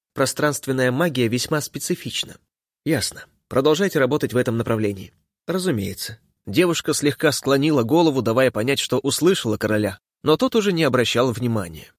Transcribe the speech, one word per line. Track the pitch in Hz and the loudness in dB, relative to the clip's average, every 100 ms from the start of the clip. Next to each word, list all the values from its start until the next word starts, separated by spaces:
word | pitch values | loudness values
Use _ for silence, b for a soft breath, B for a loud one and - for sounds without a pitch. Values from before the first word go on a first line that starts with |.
| _ | _
Пространственная | - 131 - 151 139 - 131 127 | -2 -2 0 -2 -2 -4 0 0
магия | 127 175 127 117 | 2 0 0 0
весьма | 123 - 151 | 0 -2 -4
специфична". | - 143 - 180 117 - - - _ _ _ _ 147 | -4 -8 -6 -6 -6 -8 -8 -12 _ _ _ _ -2
"Ясно. | 143 - - - _ - | -2 -2 -8 -20 _ -4
Продолжайте | 131 143 156 196 151 | 2 2 2 2 2
работать | 127 147 120 | 2 0 0
в | 120 | 0
этом | 123 113 | 0 -2
направлении". | 113 110 104 98 - _ _ _ - | -2 0 -2 -4 -10 _ _ _ -6
"Разумеется". | 180 180 113 98 95 - 113 _ _ - | -4 -2 -2 -4 -8 -12 -14 _ _ -4
Девушка | 104 180 160 - | 0 2 0 -2
слегка | 147 143 - 156 | -2 -2 0 0
склонила | - 131 139 151 143 | 0 0 2 2 2
голову, | 113 160 165 131 | 2 4 4 2
давая | 113 117 127 | 0 2 2
понять, | 107 120 135 | 2 -2 -2
что | - - | 0 -2
услышала | 139 - 165 185 113 107 | 0 2 2 2 0 -2
короля, | 107 107 104 - _ _ | 0 0 0 -6 _ _
но | 143 156 | 0 2
тот | 262 233 | 2 2
уже | 196 | 2
не | 170 147 | 2 2
обращал | 127 113 113 131 | 2 2 2 0
внимания. | 107 120 113 87 80 - | 0 -2 -4 -6 -12 -20